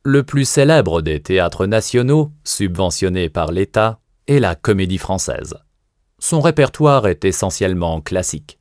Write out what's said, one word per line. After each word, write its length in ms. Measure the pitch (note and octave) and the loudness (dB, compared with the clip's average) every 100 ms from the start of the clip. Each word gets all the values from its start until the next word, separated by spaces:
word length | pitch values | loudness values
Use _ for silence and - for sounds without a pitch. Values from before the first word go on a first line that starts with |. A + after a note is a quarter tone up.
Le 220 | C#3 C#3 | 2 0
plus 220 | C3+ C#3 C3 | 2 -2 0
célèbre 580 | - C#3+ D#3+ F#2+ E2 | 2 4 4 2 -2
des 180 | D#2+ D2+ | -2 -6
théâtres 460 | - F#2+ F2 - G2 | 0 0 0 -2 0
nationaux, 640 | A2 - B2 B2 D3+ D3+ - | 0 0 0 2 0 0 -6
subventionnés 840 | - - G2+ F2 F#2 - F#2 F2+ E2 | -10 -4 -4 0 -2 0 -2 -2 -2
par 220 | F2 D#2+ | -2 -2
l'État, 480 | F2 G2 A2 A2 A2 _ _ - | -2 0 0 0 -2 _ _ 0
est 120 | C#3+ | 2
la 160 | G#2 E2 | 2 -2
Comédie 420 | - G2 F#2+ F#2+ | 0 0 0 -4
Française. 560 | - F#2+ - A#1+ - - _ _ _ _ _ _ | -4 -4 -4 -8 -10 -16 _ _ _ _ _ _
Son 240 | - E3 | -2 0
répertoire 640 | D#3 D#3 C3+ - D3+ C#3 G#2 | 2 2 0 2 2 4 2
est 200 | F2 F#2+ | 0 0
essentiellement 760 | - F#2+ - F#2 F2+ E2+ D#2+ | 0 -4 -2 -2 0 -2 -4
classique. 560 | - F#2 - D2+ - - | -4 -4 -4 -8 -14 -20